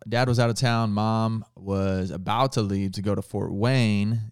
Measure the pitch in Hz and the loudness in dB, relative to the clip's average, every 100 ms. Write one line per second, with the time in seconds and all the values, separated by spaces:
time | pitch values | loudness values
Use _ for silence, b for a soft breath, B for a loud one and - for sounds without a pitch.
0 | 107 117 127 120 117 107 127 117 113 101 | -4 0 2 2 2 2 0 2 0 0
1 | 110 110 113 113 - - 98 98 98 95 | 0 0 0 -2 -8 -12 -4 0 0 0
2 | 92 78 95 113 135 123 101 98 98 95 | -2 -4 -2 0 2 2 0 0 -2 -2
3 | 98 101 - 101 95 101 117 131 113 101 | -2 -2 -4 -6 -4 0 2 4 4 2
4 | 104 113 107 | 0 -2 -4